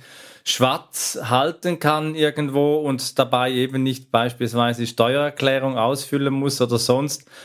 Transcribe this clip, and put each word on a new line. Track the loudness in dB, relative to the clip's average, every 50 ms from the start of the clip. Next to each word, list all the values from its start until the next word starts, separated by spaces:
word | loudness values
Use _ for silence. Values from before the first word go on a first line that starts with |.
| -14 -20 -20 -20 -20 -20 -20 -10 -6
Schwatz | -4 0 2 2 2 2 0 -6 _ -10 -8 -6 -6 -6 -8 -2
halten | 0 2 2 2 0 -2 -4 -4 -4 -2
kann | 0 0 0 0 0 -2 -4 -2
irgendwo | 0 0 0 0 -2 -2 0 0 2 2 2 2
und | 0 0 -2 -2 -2 -4 -2 0 0
dabei | 0 2 2 0 0 0
eben | 0 0 0 0 0 -2 0
nicht | -2 -2 -4 -4 _
beispielsweise | 0 0 0 0 -2 -4 -4 -2 0 2 0 0 0 -2 -4
Steuererklärung | -2 0 2 2 2 2 0 0 -2 -2 -2 0 0 2 0 0 -2 0
ausfüllen | 0 0 0 0 -2 -4 -4 -2 -2 0 0 0
muss | 0 -2 -2 0 0
oder | 0 0 0 0
sonst | 2 2 0 0 0 -2 -6 -10 _ _ -20 -20